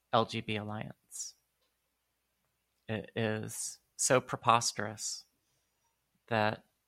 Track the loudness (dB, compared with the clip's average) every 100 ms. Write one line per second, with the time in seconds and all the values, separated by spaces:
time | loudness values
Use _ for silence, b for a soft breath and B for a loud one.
0 | _ 2 2 -2 -4 -6 -6 -8 -10 -14
1 | _ -12 -12 -16 _ _ _ _ _ _
2 | _ _ _ _ _ _ _ _ -6 -6
3 | -4 -2 -2 -2 -6 -8 -10 -12 _ -2
4 | 4 4 2 0 4 4 4 -2 -4 -6
5 | -8 -10 -14 _ _ _ _ _ _ _
6 | _ _ -2 2 2 0 -8 _